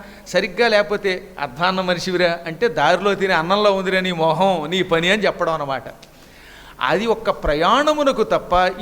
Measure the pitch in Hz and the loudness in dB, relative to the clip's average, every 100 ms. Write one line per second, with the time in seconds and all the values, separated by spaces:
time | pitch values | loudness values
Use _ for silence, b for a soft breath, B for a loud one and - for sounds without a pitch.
0 | B B - 180 202 196 233 214 208 208 | B B -4 -2 -2 0 2 2 2 -2
1 | 202 180 - - 143 127 180 185 180 175 | -2 -4 -8 -8 -8 -2 -2 0 -2 -2
2 | 190 180 175 170 165 160 233 156 147 180 | -2 0 0 0 -8 -2 -2 2 2 2
3 | 202 196 190 170 170 202 208 190 190 185 | 2 0 0 0 0 2 2 2 0 -2
4 | 185 170 160 156 196 175 147 185 - 165 | -2 0 0 2 2 0 -2 -2 0 0
5 | 175 214 190 - 165 156 143 131 - - | 2 2 0 -2 -2 -2 -4 -6 -8 -18
6 | - B B B B B B B 127 170 | -20 B B B B B B B 0 2
7 | 226 214 202 180 156 151 175 247 302 302 | 0 -2 0 -2 0 2 4 4 2 2
8 | 277 202 214 170 - 180 185 190 | 0 0 0 0 0 2 2 0